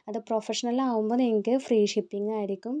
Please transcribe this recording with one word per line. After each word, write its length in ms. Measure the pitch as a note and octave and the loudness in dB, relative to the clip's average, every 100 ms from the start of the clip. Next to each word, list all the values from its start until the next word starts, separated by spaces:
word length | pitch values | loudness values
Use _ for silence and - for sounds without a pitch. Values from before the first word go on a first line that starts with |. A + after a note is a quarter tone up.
അത് 140 | - G#3 | -10 -10
പ്രൊഫഷണൽ 580 | - A3 G#3+ G#3+ A#3+ B3 | -4 -4 -2 -4 -2 0
ആവുമ്പോൾ 380 | C4 A3 G#3+ B3 | 0 0 0 2
നിങ്ങൾക്ക് 360 | B3 G#3+ G3+ C4 | 2 2 2 0
ഫ്രീ 220 | C4 A3+ G3+ | 4 4 4
ഷിപ്പിംഗ് 460 | G#3+ - G3+ G#3 | 2 -4 -4 -4
ആയിരിക്കും. 440 | A3 G3 F#3+ A#3 C#4+ | -2 -4 -4 -6 -6